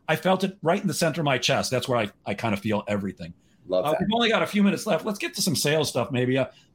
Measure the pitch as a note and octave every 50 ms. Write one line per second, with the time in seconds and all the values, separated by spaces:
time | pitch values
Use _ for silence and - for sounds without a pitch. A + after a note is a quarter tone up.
0 | _ - D#3 D#3 - F3+ F#3+ F#3 F#3+ F#3+ - - - D#3 F3 A3 - F3+ C#3+ -
1 | F3 D#3+ D#3 F3 D#3 C#3+ C3 B2+ - - C3+ A#2 - - C3 B2 - - B2 A#2+
2 | G#2+ G#2 - _ - A#2+ G2+ - - A2+ G#2 G2+ - A2 G#2 G#2 - - G#2 G2+
3 | G2 G2 F2+ - E2+ E2 - _ _ _ _ _ - - F#2 F#2 - D3 D#3+ -
4 | F#3 G3+ A3 A#3 A#3 G#3+ A3+ F#3+ E3 - - G#3 G3+ G3 E3+ - - G#3+ F3+ D#3
5 | - A3 G3+ - E4+ - - - E3+ - C#3 - - D3 D3+ D#3 C#3+ - - C3+
6 | A#2 - C3 A#2+ B2 B2 B2+ C3 B2+ - - - - _ _